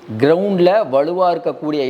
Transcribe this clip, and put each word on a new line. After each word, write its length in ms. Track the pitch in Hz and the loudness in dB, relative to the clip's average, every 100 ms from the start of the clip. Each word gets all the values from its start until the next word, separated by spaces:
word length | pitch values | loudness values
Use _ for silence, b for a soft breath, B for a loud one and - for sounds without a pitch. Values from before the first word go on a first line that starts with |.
| - 110 | -12 0
கிரவுண்ட்ல 640 | 135 170 196 190 175 202 196 | 2 2 0 2 2 2 2
வலுவா 400 | 131 147 180 180 | 0 0 0 0
இருக்கக்கூடிய 500 | 170 165 143 151 151 131 | 0 -4 -6 -4 -4 -2